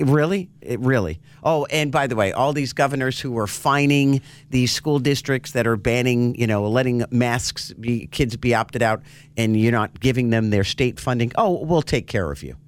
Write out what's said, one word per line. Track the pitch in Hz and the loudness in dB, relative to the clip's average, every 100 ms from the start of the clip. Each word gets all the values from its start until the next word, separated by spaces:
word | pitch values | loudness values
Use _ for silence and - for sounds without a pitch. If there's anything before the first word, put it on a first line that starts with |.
really? | 135 147 156 196 185 - | 2 4 2 0 -6 -12
It, | 65 113 | -8 -2
really? | 127 127 85 80 - - | 2 2 0 -6 -14 -4
Oh, | - 160 139 | 0 0 0
and | 151 147 | 0 0
by | 147 139 | 0 0
the | 113 | 2
way, | 98 | 0
all | - 135 | 2 0
these | 147 131 | 0 -4
governors | - 143 139 131 - | 0 0 0 -2 -4
who | 135 | -4
were | 117 104 | -4 -4
fining | - 147 143 143 143 139 135 - - - | -2 0 2 4 4 4 2 -2 -20 -4
these | 127 123 | 0 0
school | - 156 147 | -2 -2 0
districts | 139 139 - 131 - | 0 -2 -2 -4 -4
that | 123 117 | -2 0
are | 110 | 0
banning, | 117 120 123 120 120 | 0 0 2 2 0
you | - 117 | 0 0
know, | 104 104 | 0 0
letting | 123 127 120 - | 0 0 0 0
masks | 123 123 113 - - - | 0 0 0 -4 -10 -12
be, | - 113 117 71 | -10 -4 -4 -4
kids | - 127 113 | -4 -4 -2
be | 123 | 0
opted | 113 113 120 | 0 0 0
out, | 113 110 - - - - | 0 0 -6 -20 -12 -2
and | 110 | 0
you're | 110 113 | 2 4
not | 120 104 - | 2 0 -2
giving | 131 127 120 | 0 2 2
them | 113 110 | 2 2
their | 104 | 2
state | 98 - 127 117 | 0 0 -2 -2
funding. | - 123 117 - | -4 -2 0 0
Oh, | 214 175 | 0 0
we'll | 151 170 | 0 0
take | - 131 - | 0 -2 -2
care | 110 80 | -4 -4
of | 69 | -6
you. | 67 60 | -12 -16